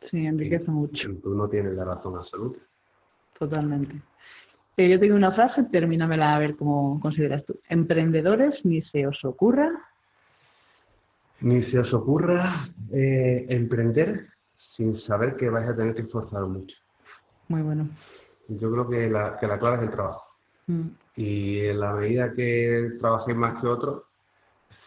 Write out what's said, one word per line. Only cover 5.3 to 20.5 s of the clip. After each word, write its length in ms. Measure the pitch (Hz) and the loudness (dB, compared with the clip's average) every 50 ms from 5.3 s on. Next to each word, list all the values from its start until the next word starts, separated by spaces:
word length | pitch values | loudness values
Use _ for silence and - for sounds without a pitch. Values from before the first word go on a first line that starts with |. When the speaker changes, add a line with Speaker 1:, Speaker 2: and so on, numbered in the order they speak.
Speaker 1:
frase, 320 | 190 214 233 254 - 285 247 - | 6 4 4 4 4 2 2 2
termínamela 640 | - 175 165 165 165 165 165 165 160 160 156 147 151 | 2 2 2 2 2 2 2 2 2 4 4 4 4
a 40 | 151 | 4
ver 160 | 151 151 147 | 2 0 -2
cómo 420 | - 147 147 143 143 143 139 143 156 | -2 0 0 2 2 2 0 0 -2
consideras 440 | - 151 151 156 151 139 135 147 - | -2 -2 0 0 0 0 0 -4 -6
tú. 120 | - - - _ - | -8 -14 -12 _ -2
"Emprendedores, 840 | 170 170 160 170 165 165 160 165 160 160 156 185 214 220 269 294 285 - - | 0 2 2 2 2 2 2 2 2 2 2 4 4 4 4 2 2 0 0
ni 160 | 180 165 160 160 | 0 0 0 -2
se 240 | - - 147 139 | -2 -2 -2 0
os 160 | 139 143 - - | -2 -2 -4 -6
ocurra". 460 | 131 127 - 190 233 247 277 294 330 339 - - - _ _ _ _ _ _ _ _ _ _ _ _ _ _ _ _ _ _ _ _ _ _ _ _ _ _ _ _ _ - | -6 0 2 4 4 4 4 2 0 -2 -6 -12 -18 _ _ _ _ _ _ _ _ _ _ _ _ _ _ _ _ _ _ _ _ _ _ _ _ _ _ _ _ _ -4
Speaker 2:
Ni 220 | - 120 123 123 120 - | 0 2 2 2 2 2
se 80 | - 123 | 0 0
os 140 | 120 - - | 0 2 0
ocurra, 760 | 113 - 131 147 156 175 170 175 175 180 185 180 151 131 - - - 110 107 | 0 0 2 0 2 2 2 2 0 0 -2 -4 -6 -8 -12 -14 -16 -10 -6
eh, 540 | - 139 135 135 135 131 127 127 127 123 123 127 | -2 0 2 2 2 2 2 2 0 0 -2 -2
emprender 800 | 127 120 117 117 120 117 117 117 113 151 165 196 214 208 - - _ _ _ _ _ _ _ _ _ | -2 0 0 0 0 0 0 2 2 2 2 0 -2 -6 -8 -14 _ _ _ _ _ _ _ _ _
sin 240 | - 113 110 110 110 | -4 -2 -2 -2 -4
saber 340 | - - 104 104 117 131 131 | -4 -2 -2 0 0 0 -2
que 120 | - 127 117 | -2 -2 -2
vais 180 | 113 117 113 | 0 -2 -2
a 80 | 120 113 | -2 -2
tener 180 | 113 110 113 110 | -2 -2 -2 -2
que 60 | 117 | -4
esforzaros 480 | 113 110 - 117 107 - 107 101 98 92 | -6 -6 -6 -8 -6 -6 -6 -6 -6 -6
mucho. 260 | 95 95 92 - - _ _ _ _ _ _ - - - _ _ _ _ _ - | -6 -8 -10 -14 -20 _ _ _ _ _ _ -20 -20 -20 _ _ _ _ _ -4
Speaker 1:
Muy 120 | 165 160 | -4 -2
bueno. 280 | 156 156 151 156 156 147 - - - - - - - _ _ _ _ | -2 -2 -2 -4 -4 -6 -8 -12 -20 -20 -20 -20 -20 _ _ _ _
Speaker 2:
Yo 240 | - 110 101 110 113 | -12 -8 -4 -4 -2
creo 160 | 117 123 123 120 | -2 -2 -2 -2
que 200 | 123 117 117 113 | -2 0 0 0
la, 280 | 110 104 104 90 - - | 0 0 -2 -2 -4 -4
que 80 | 117 | -4
la 120 | 104 101 98 | -2 -2 0
clave 180 | 110 120 123 | 0 0 0
es 60 | 120 113 | 0 -2
el 80 | 107 | -4
trabajo. 320 | 104 101 98 90 82 - - - _ _ _ _ | -4 -4 -4 -6 -6 -10 -16 -20 _ _ _ _